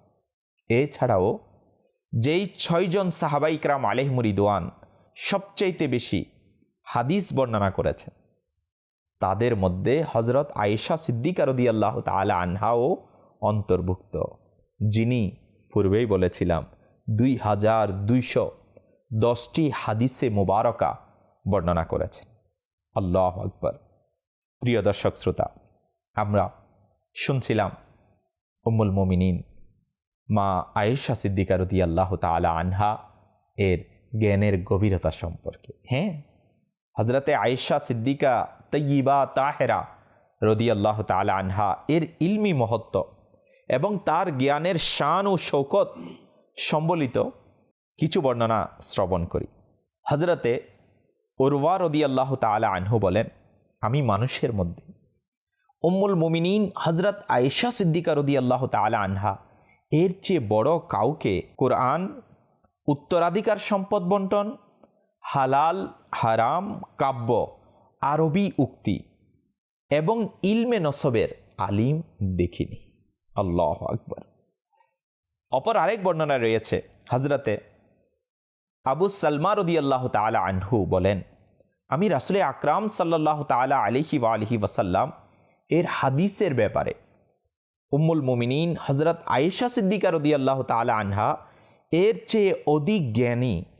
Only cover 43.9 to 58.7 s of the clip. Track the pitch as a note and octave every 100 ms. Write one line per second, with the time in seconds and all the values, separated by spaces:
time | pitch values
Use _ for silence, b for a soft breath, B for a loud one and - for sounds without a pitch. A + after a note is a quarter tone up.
43.9 | G3+ - D#3 F#3+ C3+ C3+ D3 E3+ F3 -
44.9 | - D3 F3 G3+ F#3 - C#3+ C#3 G3+ F3+
45.9 | - E2+ - _ _ _ - - D#3+ E3
46.9 | F3 C3+ A2 B3 - _ _ _ _ _
47.9 | - C#3 G3 C3+ A#2+ A2+ A2 - - -
48.9 | - F#2 F2+ E2+ - - _ _ _ _
49.9 | _ - D3 F3 E3 A#2+ B2 - _ _
50.9 | _ _ _ _ - C3 C#3+ D3+ F#3+ F3
51.9 | D3+ C#3+ C3 C3 C3+ A2+ G#2+ A2 F#2 F#2
52.9 | A#2 G2 F#2+ A2+ - _ _ _ _ G#2+
53.9 | C#3 B2+ G2 B2 - A#2 G#2+ E2+ - -
54.9 | - _ _ _ _ _ _ _ _ E3
55.9 | F#3+ G3+ F#3 D#3+ E3 F3 G#3 G3 - D#3+
56.9 | E3 G3 G3 - B2 C3 - A#3+ - F3
57.9 | E3 E3+ D3 C#3+ C#3 B2+ B2 B2+